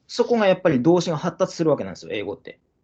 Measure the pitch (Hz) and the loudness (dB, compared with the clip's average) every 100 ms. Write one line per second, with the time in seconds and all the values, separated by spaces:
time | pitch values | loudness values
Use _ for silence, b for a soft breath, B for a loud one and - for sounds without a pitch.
0 | _ - 240 233 202 185 180 160 165 175 | _ -4 0 2 4 2 2 2 4 4
1 | 170 151 175 - - - 160 135 95 90 | 2 -4 -6 -4 -4 -2 0 0 -4 -12
2 | 82 104 101 98 - - _ _ | -10 -8 -6 -10 -14 -20 _ _